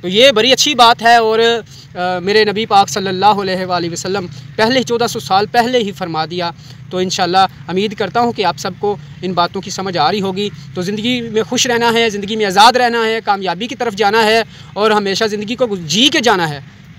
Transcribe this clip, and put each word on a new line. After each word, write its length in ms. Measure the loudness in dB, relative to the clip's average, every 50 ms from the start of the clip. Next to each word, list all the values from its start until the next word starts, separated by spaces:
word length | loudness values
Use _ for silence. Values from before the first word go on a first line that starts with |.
तो 60 | -6
ये 240 | 0 2 4 4 6
बड़ी 200 | 6 4 4 4
अच्छी 240 | 2 2 2 -2 4
बात 260 | 4 6 4 4 4
है 180 | 4 6 6 6
और, 180 | 4 4 2 2
अ, 800 | 2 2 0 0 -6 -12 -20 -20 -20 -16 -8 -6 -4 -4 -4 -2
मेरे 240 | -2 0 2 2 2
नबी 200 | 2 0 -4 -2
पाक 240 | 2 4 4 4 2
सल्लल्लाहु 520 | -2 -6 -4 -4 -4 2 2 2 2 2
अलैहि 480 | -2 -4 -4 -4 -4 -4 -4 -4 -4 -4
वसल्लम 380 | -6 -8 -6 -6 -6 -6 -6 -8 -14 -18 -20 -12 -2
पहले 200 | 0 0 2 2
ही 60 | 0 0
चौदह 240 | 0 -2 -2 -2
सौ 120 | -2 -4 -8
साल 260 | -4 0 0 0 0
पहले 320 | 2 0 0 0 2 0 0
ही 120 | 0 -2
फरमा 340 | -6 -8 -8 -6 -4 -4 -4
दिया। 280 | -4 -4 -6 -6 -6 -8 -10 -20 -20 -20 -20 -16 -8
तो 100 | -4 -4
इंशाल्लाह 680 | -4 -2 0 -2 0 2 4 4 2 2 0 -10 -12 -4
उम्मीद 240 | -4 -2 -2 -2 -4
करता 260 | -4 -6 -2 0 0
हूँ 140 | 0 0 0
कि 100 | 0 -2
आप 140 | -2 -2
सबको 400 | -2 -8 -10 -8 -4 -4 -4 -4 -4 -8 -18 -16 -10 -8
इन 100 | -4 -2
बातों 280 | 0 -2 -2 -2 -10
की 100 | -10 -10
समझ 260 | -10 -8 -8 -6 -2
आ 120 | 0 0 0
रही 100 | 0 -2
होगी। 300 | -4 -4 -4 -4 -6 -6 -8 -12 -18 -12 -10
तो 80 | -8 -6
ज़िंदगी 360 | -6 -6 -4 -2 -2 -2 -2
में 220 | -4 -4 -2 -2 -2
खुश 240 | -2 -2 -2 0
रहना 220 | 0 0 0 2 2
है, 200 | 2 2 0 0
ज़िंदगी 260 | -2 -4 -6 -6 -4
में 100 | -2 -2
आज़ाद 320 | 0 4 6 6 6 6
रहना 260 | 4 2 2 0 0 0
है, 160 | 0 -2 -4
कामयाबी 460 | 0 -2 -2 -2 0 -4 -4 -4 -6
की 80 | -8 -6
तरफ 180 | -4 -4 -4 -2
जाना 260 | 0 0 2 4 4
है 220 | 4 4 4 2 0 -2 -8 -20 -20 -14 -4
और 140 | 0 2 2
हमेशा 360 | 2 2 0 0 -2 -2 -2
ज़िंदगी 280 | -2 -2 -6 -6 -8 -2
को 200 | -2 -2 -2 -2
जी 320 | -6 -6 -4 0 2 2 2
के 120 | 2 2
जाना 240 | 2 2 2 2 2
है, 180 | -2 -4 -8 -12 -18 -20 -20 -20 -20 -10